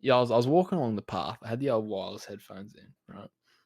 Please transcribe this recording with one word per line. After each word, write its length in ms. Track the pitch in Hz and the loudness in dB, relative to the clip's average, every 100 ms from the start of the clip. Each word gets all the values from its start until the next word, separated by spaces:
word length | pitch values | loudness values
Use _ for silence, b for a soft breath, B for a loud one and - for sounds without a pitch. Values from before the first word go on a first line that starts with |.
Yeah, 160 | 127 127 | 4 4
I 40 | |
was, 100 | 123 | 6
I 60 | 117 | 4
was 100 | 120 | 4
walking 320 | 156 185 180 | 4 2 0
along 180 | 127 107 | -2 -2
the 60 | |
path. 360 | - 92 76 117 | -4 -6 -6 -8
I 60 | 113 | -8
had 120 | 117 | -4
the 100 | 139 | 0
old 160 | 117 107 | 0 0
wireless 380 | 101 92 101 | -6 -6 -10
headphones 500 | - 101 - 98 101 | -14 -16 -16 -18 -18
in, 400 | - 98 _ _ | -20 -20 _ _
right? 160 | 95 104 _ _ _ | -18 -18 _ _ _